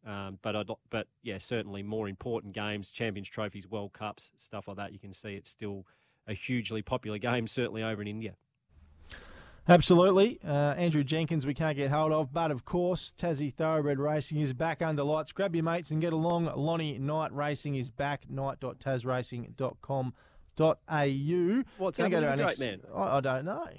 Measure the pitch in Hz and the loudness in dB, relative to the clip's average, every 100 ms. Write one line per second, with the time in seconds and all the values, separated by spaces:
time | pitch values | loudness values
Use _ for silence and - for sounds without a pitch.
0 | 110 101 98 95 110 107 101 - _ 113 | -10 -8 -8 -6 -4 -2 -4 -8 _ -6
1 | 101 _ 120 98 - 117 101 101 101 110 | -6 _ -10 -8 -4 -4 -4 -6 -4 -4
2 | 104 95 127 113 101 98 104 107 98 - | -4 -4 -4 -4 -4 -6 -4 -4 -6 -4
3 | 117 101 98 - 107 101 92 107 101 - | -4 -4 -8 -6 -6 -6 -8 -8 -8 -8
4 | 107 101 - _ - 104 98 98 101 98 | -10 -10 -18 _ -14 -12 -10 -10 -10 -10
5 | 101 95 110 98 - - 107 98 92 _ | -16 -14 -10 -10 -12 -10 -8 -8 -12 _
6 | _ _ - 101 - 123 104 110 - 120 | _ _ -10 -8 -2 -2 -2 -6 -2 -4
7 | 107 107 120 123 113 - 120 110 110 110 | -4 -4 0 0 0 -2 -2 -2 -4 -4
8 | 104 104 110 92 _ _ _ - - - | -4 -6 -8 -12 _ _ _ -20 -20 -20
9 | - - - - - - - 175 - 175 | -18 -18 -18 -20 -20 -10 6 8 10 8
10 | 185 190 208 - 170 143 147 143 175 156 | 8 8 4 2 -2 2 2 2 2 2
11 | 139 156 165 165 135 135 160 143 139 147 | 2 0 0 0 -2 0 0 0 0 2
12 | 156 156 143 143 165 131 - 175 175 175 | 2 2 0 0 0 -2 -2 0 0 0
13 | - - 175 147 147 - 160 160 147 139 | -4 -4 -2 0 -2 0 2 2 2 2
14 | 143 151 139 151 147 127 160 156 165 151 | 2 0 0 0 0 0 -2 0 0 0
15 | 143 156 151 - 196 165 160 170 165 156 | 2 0 -2 -2 0 2 2 0 0 0
16 | 170 160 165 170 165 - 143 165 156 139 | 2 2 2 2 2 0 0 0 0 -2
17 | 135 156 156 143 147 147 147 139 123 - | -2 0 -2 -2 -2 -2 -2 -2 -4 -2
18 | 143 143 - 135 135 131 127 - - 131 | -2 -2 -6 -4 -4 -4 -6 -6 -2 -2
19 | 120 127 123 123 113 117 131 - - 139 | 0 -2 -2 -8 -10 -4 -4 -4 -4 -2
20 | 127 - - - - - 156 - - 156 | -2 -6 -18 -20 -20 2 4 4 0 2
21 | 143 135 143 180 175 233 269 - 185 151 | 2 2 0 2 4 2 0 -2 -4 2
22 | 202 175 151 139 151 - 131 95 - - | 2 4 4 2 2 0 -4 -6 -8 -4
23 | 196 139 135 131 156 240 302 | 2 2 2 0 -2 -6 -8